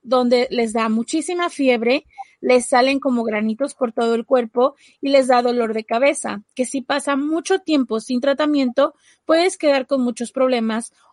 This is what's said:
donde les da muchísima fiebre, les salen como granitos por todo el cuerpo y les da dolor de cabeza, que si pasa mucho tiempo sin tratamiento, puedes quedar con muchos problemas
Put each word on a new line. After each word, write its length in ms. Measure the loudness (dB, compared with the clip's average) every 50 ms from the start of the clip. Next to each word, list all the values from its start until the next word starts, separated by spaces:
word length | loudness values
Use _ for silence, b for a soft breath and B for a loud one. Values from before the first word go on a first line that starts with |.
donde 440 | -6 -2 0 2 2 2 2 2 0 0
les 220 | -2 -2 -2 -2
da 160 | -2 -2 -2 0
muchísima 600 | 0 -2 -2 -2 -4 -4 -4 -4 -4 -4 -4 -4
fiebre, 560 | -2 0 0 2 2 2 2 0 0 0 -2 B B B B B B B
les 260 | B 2 2 2 2
salen 340 | 2 2 2 4 2 2 0
como 240 | 0 -2 0 -2 -2
granitos 500 | -2 -2 -2 -2 -2 -2 -2 -4 -6 -4
por 160 | -4 -6 -4
todo 240 | -2 -2 -2 0 0
el 120 | -2 0
cuerpo 500 | 0 0 0 0 0 0 0 0 0 0 b b b b b
y 80 | b 2
les 180 | 2 4 4
da 160 | 4 4 2
dolor 320 | 2 2 0 0 -2 -2 -4
de 80 | -6
cabeza, 600 | -4 -4 -2 0 2 2 0 0 -4 -8 -8 -10 -12 _ _
que 120 | -6 -6
si 160 | -4 -6 -6
pasa 340 | -4 -4 -4 -2 -2 -2 -2
mucho 420 | -2 -2 -2 -4 -4 -2 -2 -2 -2
tiempo 400 | 0 0 0 0 0 0 -4 -6
sin 220 | -4 -4 -4 -2
tratamiento, 720 | 0 0 0 2 0 0 2 2 0 0 2 2 0 0 0 b b b b b b
puedes 320 | 2 2 2 2 2 0
quedar 320 | 0 0 2 2 0 0 -2
con 140 | -2 -2
muchos 280 | 0 -2 -4 -6 -8 -6
problemas 600 | -2 -2 0 0 0 0 -2 -2 -4 -4 -6 -10 _ b b b